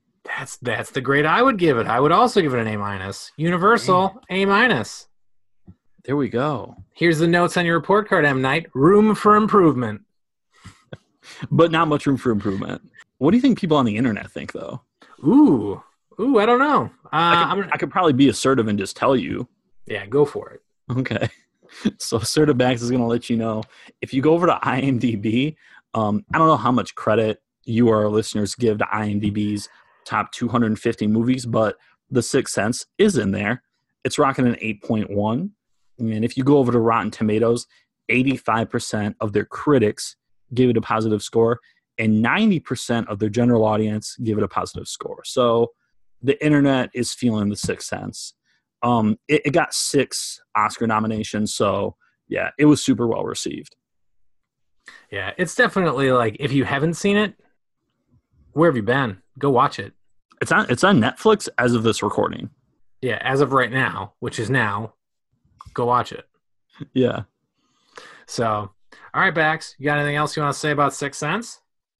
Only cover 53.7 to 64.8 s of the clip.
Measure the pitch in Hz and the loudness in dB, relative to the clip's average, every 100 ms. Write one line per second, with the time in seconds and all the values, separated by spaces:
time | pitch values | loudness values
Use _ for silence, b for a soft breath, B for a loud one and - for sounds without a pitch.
53.7 | _ _ _ _ _ _ _ _ _ _ | _ _ _ _ _ _ _ _ _ _
54.7 | _ B B B 98 95 - - - 240 | _ B B B -8 -6 -4 -4 0 0
55.7 | 196 175 131 135 127 113 104 147 135 117 | 0 -2 0 2 2 2 0 0 0 0
56.7 | 139 160 165 202 202 208 - _ _ _ | 0 -2 0 0 0 0 -6 _ _ _
57.7 | _ _ _ _ _ _ _ _ 143 170 | _ _ _ _ _ _ _ _ 2 2
58.7 | 131 104 131 127 95 _ - 139 123 139 | 2 0 0 -2 -6 _ -4 0 2 2
59.7 | - - - _ _ _ _ 123 170 214 | -2 -12 -16 _ _ _ _ 0 0 2
60.7 | 123 185 185 113 - 220 208 - - 123 | 2 4 6 4 2 2 2 0 -2 0
61.7 | 120 113 107 104 - 92 82 - - _ | 2 0 0 -2 -2 -2 -4 -12 -16 _
62.7 | _ _ _ 127 107 127 135 139 135 120 | _ _ _ -6 -4 -2 0 2 2 0
63.7 | 131 120 104 98 _ 117 - 107 131 110 | -2 -2 -4 -10 _ -10 -6 -2 0 0
64.7 | 101 | -4